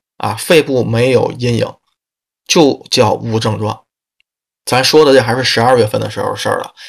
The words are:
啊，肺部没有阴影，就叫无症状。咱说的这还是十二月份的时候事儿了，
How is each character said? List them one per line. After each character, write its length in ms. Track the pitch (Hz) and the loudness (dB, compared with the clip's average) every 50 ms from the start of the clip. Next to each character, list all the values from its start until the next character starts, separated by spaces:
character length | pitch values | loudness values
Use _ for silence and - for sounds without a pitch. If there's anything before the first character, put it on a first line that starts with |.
| _ _ _ | _ _ _
啊， 180 | - - 107 104 | -8 -8 -8 -6
肺 280 | 110 - - 185 156 | -6 -2 2 2 2
部 220 | 143 156 135 127 110 | 2 2 0 -2 -2
没 280 | - 113 113 120 131 | 0 0 0 2 2
有 180 | 127 113 - - | 2 2 0 -2
阴 240 | - 120 120 120 120 | -4 -4 -4 -2 -2
影， 160 | 110 - - - _ _ _ _ _ _ _ _ _ _ _ _ _ _ | -2 -2 -4 -6 _ _ _ _ _ _ _ _ _ _ _ _ _ _
就 380 | - - 180 151 135 - - - - | -2 2 2 4 2 2 -2 -6 -2
叫 220 | - - 123 107 | 0 0 2 2
无 260 | - 110 110 117 110 110 | 0 -2 -4 -4 -4 -2
症 200 | 110 117 104 104 | -2 -2 -4 -4
状。 260 | 104 107 110 - _ _ _ _ _ _ _ _ _ _ _ _ _ _ _ _ _ | -4 -6 -8 -10 _ _ _ _ _ _ _ _ _ _ _ _ _ _ _ _ _
咱 180 | - 127 127 131 | -2 -2 0 0
说 200 | - - 156 151 | 4 4 4 6
的 100 | 139 135 | 6 4
这 60 | 131 | 4
还 140 | 113 117 117 | 4 2 -2
是 80 | 131 | -2
十 180 | 127 - - 117 | -2 -2 -2 0
二 180 | 113 127 131 120 | 2 2 2 2
月 80 | 107 | 2
份 120 | 107 - 110 | 0 -2 -4
的 100 | 107 104 | -6 -6
时 100 | - 101 | -6 -6
候 160 | 104 104 104 | -6 -6 -6
事 140 | 107 - 110 | -6 -4 -4
儿 80 | 101 - | -4 -4
了， 160 | - - - - - | -6 -10 -14 -20 -20